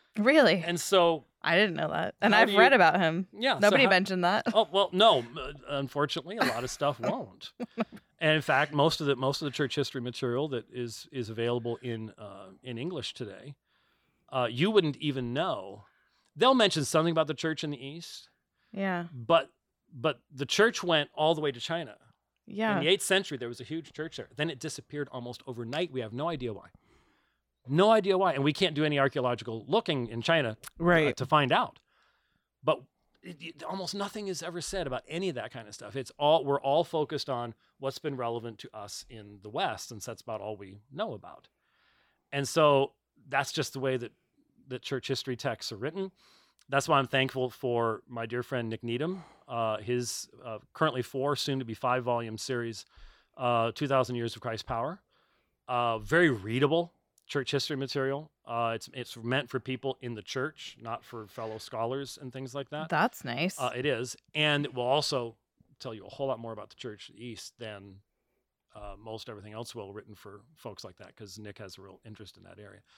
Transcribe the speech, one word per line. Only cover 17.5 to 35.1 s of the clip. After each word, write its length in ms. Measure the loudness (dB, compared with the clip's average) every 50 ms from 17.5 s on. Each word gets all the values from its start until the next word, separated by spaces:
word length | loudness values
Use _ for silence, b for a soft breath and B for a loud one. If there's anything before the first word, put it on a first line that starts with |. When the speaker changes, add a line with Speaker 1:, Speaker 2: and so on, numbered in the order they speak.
| -2 -2 -4
Speaker 2:
in 60 | -6
the 120 | -6 -6 -8
East. 460 | -12 -12 -12 -14 -14 -16 -16 -18 _ _ _ _ _ _ _ _ _
Speaker 1:
Yeah. 360 | -8 -4 -2 -2 -2 -2 -4 -6 -10
Speaker 2:
But, 360 | -8 2 6 6 6 6 2 _ _ _ _ _ _ _ _ -10
but 260 | -2 0 0 0 -2 _ _
the 160 | -8 -8 -4
church 380 | -2 4 6 6 6 4 0 0
went 240 | 2 2 2 2 0 -2
all 200 | 2 4 4 4
the 60 | 4
way 120 | 2 -2 -2
to 80 | -2
China. 360 | -6 -6 -4 -4 -6 -8 -14 _ _ _ _ _ _ _ _ _ _
Speaker 1:
Yeah. 300 | -14 -6 -2 0 0 2
Speaker 2:
In 80 | 2 4
the 40 | 4
eighth 120 | 4 4 4
century, 360 | 2 2 2 2 0 -6 -6
there 100 | -6 -8
was 120 | -8 -10 -10
a 20 |
huge 300 | -8 -8 -8 -8 -10 -10
church 240 | -10 -10 -8 -8 -12
there. 100 | -12 -12 -6
Then 140 | -4 -4 -4
it 80 | -4 -6
disappeared 480 | -8 -10 -10 -10 -14 -12 -8 -8 -8 -8
almost 320 | -8 -10 -10 -10 -12 -12 -12
overnight. 440 | -12 -10 -8 -8 -6 -4 -4 -4 -4
We 100 | -4 -6 -6
have 100 | -6 -6
no 160 | -4 -4 -4
idea 240 | -4 -4 -4 -6 -6
why. 160 | -8 -12 -20 _ -20 _ _ _ _ _ _ _ _ _ _ _ _ _ _ _ _ _ 0
No 240 | 4 6 6 8 8
idea 260 | 6 6 4 2 4
why. 140 | 4 2 2
And 100 | 2 2
we 100 | 2 2
can't 220 | 2 0 0 2
do 100 | 2 0
any 140 | 2 4 4
archaeological 640 | 2 2 2 0 0 0 -2 -2 -6 -8 -8 -8 -6 0
looking 400 | 0 0 0 0 -2 -2 -2 -4
in 120 | -6 -6 0
China, 280 | 2 2 2 2 0 -4 -6 -12 -18 _ -2
uh, 40 | 2
Speaker 3:
Right. 320 | 4 4 6 4 2 0
Speaker 2:
to 100 | -2 -2
find 260 | 2 4 4 4 4 4
out. 260 | 2 0 0 -6 _ _ _ _ _ _ _ _ _ _ _ _ _ _ _ _ _ 0
But 160 | 0 0 0 -2 _ _ _ _ _ _ _ -16
it, 140 | -16 -16 -14
it, 220 | -14 -16 -14 -12 -10
almost 320 | -8 -6 -6 -6 -6 -4
nothing 320 | -4 -6 -6 -6 -8 -6
is 160 | -6 -6 -6 -6
ever 180 | -8 -8 -8
said 280 | -8 -6 -4 -4 -4 -4
about 140 | -4 -6 -6
any 220 | -6